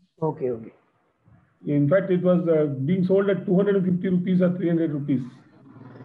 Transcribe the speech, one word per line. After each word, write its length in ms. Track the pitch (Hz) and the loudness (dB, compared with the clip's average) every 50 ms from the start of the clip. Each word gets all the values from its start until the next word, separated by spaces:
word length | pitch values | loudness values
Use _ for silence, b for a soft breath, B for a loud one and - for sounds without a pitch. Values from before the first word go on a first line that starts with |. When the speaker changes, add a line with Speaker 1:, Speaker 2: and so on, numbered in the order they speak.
| _ _ _ - 165 | _ _ _ -6 -6
Speaker 1:
Okay, 260 | 156 151 - 139 123 123 | -4 -4 -4 -4 -6 -6
okay. 200 | 110 113 107 - _ _ _ _ _ _ _ _ _ _ _ - - _ _ _ _ - | -6 -10 -16 -20 _ _ _ _ _ _ _ _ _ _ _ -20 -20 _ _ _ _ -6
Speaker 2:
In 200 | 160 147 143 143 | -2 0 2 2
fact, 240 | 143 175 196 185 190 | 4 2 2 2 2
it 120 | 185 175 - | 0 0 2
was, 260 | 180 180 170 156 165 | 2 2 2 2 2
uh, 160 | 165 156 151 147 135 127 135 | 2 2 2 0 -2 -4 -2
being 180 | 143 185 190 180 | -2 0 0 2
sold 220 | 180 190 196 202 196 | 2 2 2 2 2
at 160 | 196 185 - | 0 -2 -2
two 100 | - 185 | 0 0
hundred 220 | 180 202 202 196 | 2 2 2 2
and 80 | 196 180 | 0 0
fifty 240 | 185 180 175 - 190 | 0 0 0 0 0
rupees 320 | 180 180 175 208 185 180 | 0 0 0 0 2 2
or 160 | 185 175 175 | 2 2 0
three 120 | - 165 170 | 0 -2 0
hundred 240 | 170 165 165 160 147 | 0 0 0 -2 -2
rupees. 280 | 143 139 147 143 120 - - - - - - - - - - - - - - - - - | -4 -4 -2 -2 -2 -4 -6 -14 -20 -20 -20 -20 -20 -20 -20 -20 -20 -20 -20 -20 -20 -18